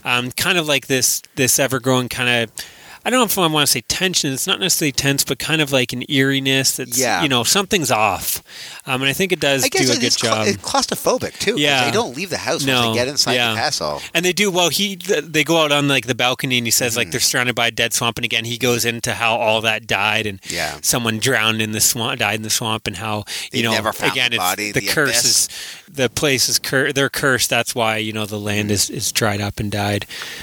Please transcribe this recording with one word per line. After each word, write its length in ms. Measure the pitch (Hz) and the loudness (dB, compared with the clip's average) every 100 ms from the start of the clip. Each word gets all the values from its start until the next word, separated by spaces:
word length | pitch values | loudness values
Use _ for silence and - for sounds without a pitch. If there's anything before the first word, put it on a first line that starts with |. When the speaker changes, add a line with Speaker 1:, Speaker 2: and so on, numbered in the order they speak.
Speaker 1:
Um, 280 | 131 123 123 | -2 -2 -2
kind 260 | - 180 180 | -2 0 0
of 80 | 151 | 2
like 200 | 135 - | 0 0
this, 360 | 131 - - - - | 0 0 -2 -4 0
this 220 | 123 - | 2 2
ever-growing 500 | 131 131 127 127 123 | 2 0 2 2 0
kinda, 400 | - 123 120 113 - - - - - | -2 0 2 0 -6 -16 -18 -20 -10
I 60 | 220 | 0
don't 100 | 254 | 2
know 40 | |
if 140 | 214 196 | 2 2
I 80 | 165 | 2
wanna 200 | 151 139 | 4 2
say 140 | 123 | 0
tension. 520 | - - 185 170 147 | -2 -2 0 0 -2
It's 120 | 131 190 | -2 -2
not 140 | 190 | -2
necessarily 320 | 185 - 156 | 0 0 0
tense, 320 | - 139 139 | 0 0 0
but 140 | - 135 | 0 -2
kind 240 | - 156 | -2 0
of 100 | 139 | 2
like 220 | 135 123 | 2 0
an 100 | 123 - | -4 -2
eeriness. 680 | 135 135 135 135 135 131 - | 2 2 2 2 2 2 -2
That's, 220 | 123 120 | -4 0
Speaker 2:
Yeah. 240 | 123 101 | 2 2
Speaker 1:
you 60 | 151 | 2
know, 140 | 123 | 2
something's 480 | 110 196 190 196 127 | 2 2 2 0 2
off. 520 | 110 107 85 - - - - - - - | 2 2 0 -4 -6 -8 -18 -16 -12 -6
Um, 140 | 127 | -2
and 80 | 135 | 0
I 60 | |
think 180 | 135 190 | 0 0
it 80 | 170 | 0
does 240 | 143 135 | 2 2
Speaker 2:
I 40 | 131 | 2
guess 180 | 381 127 | 2 2
Speaker 1:
do 60 | |
a 20 | |
Speaker 2:
it 60 | 120 | 2
Speaker 1:
good 60 | 240 | 0
Speaker 2:
is 80 | - | 0
cla-, 120 | - | 0
Speaker 1:
job. 160 | 110 107 | 2 0
Speaker 2:
it's 80 | 98 | -2
claustrophobic, 800 | - 269 - - 175 247 101 - | -2 -2 -2 -2 0 0 -2 -4
too, 140 | 190 | -2
'cause 80 | 233 | 2
Speaker 1:
Yeah. 240 | 147 135 120 | 2 2 2
Speaker 2:
they 40 | |
don't 220 | 214 208 127 | 0 -2 -6
leave 120 | 190 | -6
the 100 | 123 | -6
house 180 | 107 160 | -2 -2
once 40 | 135 | 2
Speaker 1:
No. 240 | 123 117 | 2 2
Speaker 2:
they 60 | 113 | 2
get 100 | 127 | 0
inside 260 | 139 117 | 0 0
Speaker 1:
Yeah. 160 | 123 117 | 2 0
Speaker 2:
the 20 | 110 | 0
castle. 420 | 143 - 78 - - | -2 -2 -4 -6 -4
Speaker 1:
And 140 | 170 180 | 0 2
they 60 | |
do, 160 | 165 196 | 2 2
well, 180 | 180 170 | 2 2
he, 280 | 135 202 180 | 0 -2 -4
th-, 280 | 175 151 165 | -2 -2 0
they 160 | 156 | 0
go 180 | 147 165 | 2 4
out 100 | 151 | 4
on, 160 | 143 143 | 2 2
like, 180 | 135 120 | 0 0
the 80 | |
balcony, 440 | 117 123 127 139 123 | 0 0 0 0 0
and 80 | 117 | 0
he 40 | |
says, 260 | - 123 117 | 0 0 -2
like, 100 | 95 | -2
Speaker 2:
Mm-hmm. 60 | |
Speaker 1:
they're 80 | 127 | -2
surrounded 340 | - 135 123 | 0 0 0
by 140 | 117 117 | 0 0
a 20 | |
dead 240 | 110 117 | 0 -2
swamp, 240 | - 117 117 | 0 -2 -2
and 60 | 120 | -2
again, 180 | 117 | -2
he 140 | 117 117 | -2 -2
goes 260 | 123 117 | 0 0
into 300 | 117 117 120 | 0 -2 -4
how 220 | 104 117 113 | 0 0 2
all 260 | 110 110 | 2 2
that 240 | 110 110 117 | 2 0 0
died, 400 | 101 104 110 107 | 0 2 0 -2
and 120 | 95 - | -6 -6
Speaker 2:
Yeah. 240 | 85 76 73 | -4 -4 -2
Speaker 1:
someone 360 | - 127 113 110 | -2 0 0 0
drowned 440 | 127 117 110 110 | 0 2 2 0
in 100 | 110 | -2
the 80 | 107 | 0
swamp, 380 | - 120 117 131 | 0 0 -4 -2
died 160 | 104 110 | -2 -2
in 60 | |
the 80 | 107 | -2
swamp, 360 | - 113 110 110 | -2 -2 -4 -4
and 100 | 98 | -6
how, 280 | 110 107 - - - | -4 -4 -6 -8 -6
you 80 | 123 | -2
Speaker 2:
They 20 | |
Speaker 1:
know, 100 | 117 | 0
Speaker 2:
never 200 | 110 107 | 0 0
found 180 | 98 98 | -2 -2
Speaker 1:
again, 200 | 127 123 | 0 0
Speaker 2:
the 40 | 117 | 2
Speaker 1:
it's 80 | |
Speaker 2:
body, 280 | 90 98 104 | 0 0 -2
Speaker 1:
the 80 | 123 | -2
Speaker 2:
the 60 | 98 | 0
Speaker 1:
curse 320 | 165 139 117 | 0 2 2
Speaker 2:
abyss. 40 | |
Speaker 1:
is, 240 | - - - - - - - | 2 2 0 -4 -14 -16 -10
the 180 | 135 123 | -2 -2
place 380 | - 151 127 - | 0 2 2 2
is 80 | - | 0
cur-, 340 | - 135 135 | 0 0 2
they're 160 | 135 135 | 2 0
cursed. 400 | - 143 123 - | 0 2 2 2
That's 260 | 120 - | 0 0
why, 220 | 123 110 110 | 0 0 0
you 140 | 110 | -2
know, 140 | 107 104 | -4 -4
the 120 | 107 | -4
land 260 | 104 104 104 | -2 0 2
Speaker 2:
Mm-hmm. 40 | |
Speaker 1:
is, 160 | 98 - | 0 0
is 220 | 143 - | -4 -4
dried 280 | - 107 101 | 0 0 0
up 200 | 104 - | -4 -4
and 100 | 104 | -4
died. 340 | 101 101 104 - - - - | -2 0 -2 -4 -10 -12 -12